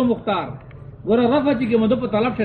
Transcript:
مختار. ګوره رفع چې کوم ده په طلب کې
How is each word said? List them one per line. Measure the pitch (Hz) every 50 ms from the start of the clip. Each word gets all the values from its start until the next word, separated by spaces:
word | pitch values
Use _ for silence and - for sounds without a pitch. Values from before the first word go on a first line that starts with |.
| 254
مختار. | 240 220 - - 226 196 175 147 123 - - - - - - - - - - -
ګوره | 175 220 240 247 233 269
رفع | 294 262 285 269 226
چې | 254 214
کوم | 233 220 220
ده | 208 254
په | 240 254
طلب | 202 214 208 233 254 -
کې | - 214